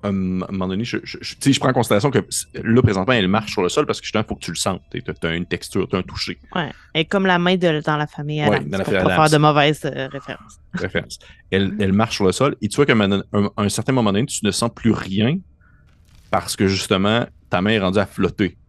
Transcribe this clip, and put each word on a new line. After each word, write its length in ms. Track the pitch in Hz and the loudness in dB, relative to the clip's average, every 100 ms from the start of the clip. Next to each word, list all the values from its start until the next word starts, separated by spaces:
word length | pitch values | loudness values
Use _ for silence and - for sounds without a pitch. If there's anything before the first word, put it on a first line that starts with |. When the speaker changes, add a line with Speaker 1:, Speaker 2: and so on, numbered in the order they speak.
Speaker 1:
euh, 40 | 101 | -2
à 0 | |
un 440 | 98 92 92 90 | -2 -2 -4 -4
moment 160 | 98 92 | -4 -4
donné, 160 | 95 | -4
je, 120 | 117 - | -4 -6
je, 160 | - - | -8 -14
je, 140 | - | -14
tu 60 | - | -4
sais, 100 | 139 | 0
je 80 | 135 | 2
prends 80 | 139 | 2
en 40 | |
considération 360 | 127 117 104 139 | 2 2 2 2
que 100 | 113 | 0
s-, 260 | 90 - - | -2 -8 -10
là, 260 | - 95 117 | -8 2 4
présentement, 320 | 117 95 92 | 4 2 2
elle 160 | 123 92 | 2 2
marche 240 | 104 107 | 0 -2
sur 80 | - | -2
le 60 | 90 | 0
sol 160 | - | 0
parce 160 | 151 104 | -2 -4
que, 60 | - | -4
justement, 180 | 107 107 | -4 -4
faut 80 | |
que 60 | 98 | -6
tu 100 | - | -8
le 60 | 85 | -4
sentes. 240 | - 92 _ | -4 -4 _
T'es, 120 | 85 | -12
t'as, 100 | - | -10
t'as 240 | 80 82 85 | -6 -4 -4
une 80 | |
texture, 420 | 90 87 - 98 90 | -4 -6 -6 -4 -2
t'as 100 | 95 | -2
un 40 | |
toucher. 360 | 87 - - - - | -4 -10 -10 -10 -8
Speaker 2:
Ouais. 180 | - 151 - - | -6 -6 -10 -6
Et 100 | 156 | -4
comme 220 | 165 202 190 | 0 0 2
la 120 | 175 | 2
main 180 | 175 185 | 2 2
de, 260 | 175 151 | 2 0
dans 140 | 151 151 | -2 -2
la 80 | 151 | -2
famille 340 | - 147 151 | -6 -6 -2
Speaker 1:
Ouais, 160 | 147 101 | 0 0
Speaker 2:
Addams, 120 | 71 | -2
Speaker 1:
dans 80 | 95 | -6
la 60 | |
Speaker 2:
pour 80 | 95 | -2
Speaker 1:
famille 120 | 98 92 | 0 2
Speaker 2:
pas 80 | |
Speaker 1:
Addams. 140 | 92 156 | 4 4
Speaker 2:
faire 100 | 151 | 6
de 40 | |
mauvaises, 380 | 151 147 147 147 | 4 4 2 2
euh, 240 | 151 135 135 | -4 -6 -8
références. 520 | 139 - - - - - | -10 -14 -16 -16 -20 -12
Speaker 1:
Référence. 460 | 90 92 87 - - - - - | -8 -4 -6 -8 -16 -20 -20 -2
Elle, 220 | 95 98 | 0 0
Speaker 2:
Mm. 80 | 104 | 0
Speaker 1:
elle 100 | 98 | 0
marche 220 | 98 110 - | 2 2 2
sur 80 | |
le 80 | 98 | 0
sol 240 | 92 135 - | 2 0 0
et 60 | 107 | -6
tu 80 | - | 0
vois 100 | 143 | 4
qu'à 80 | |
un, 180 | 117 101 | 4 4
un, 380 | 98 - 107 101 - | 2 0 0 0 0
un 120 | 104 | -2
certain 240 | - - | -2 0
moment 180 | 131 107 | 2 2
donné, 120 | 98 | 0
tu 200 | 131 - | -2 -2
ne 60 | 104 | -2
sens 200 | 92 - | -2 -4
plus 180 | - 117 | -2 0
rien 460 | 101 - 95 107 175 - _ _ _ _ _ _ - _ | 0 -2 -2 0 0 -6 _ _ _ _ _ _ -20 _
parce 260 | 95 - - | -2 -2 0
que, 100 | 98 | 2
justement, 600 | 95 - 95 101 113 - - _ | 2 0 2 2 0 -2 -10 _
ta 100 | 90 | 0
main 100 | 98 | 2
est 80 | 113 | 2
rendue 180 | 95 95 | 2 0
à 80 | 95 | -2
flotter 500 | - 92 - 95 - | 0 -2 0 -4 -4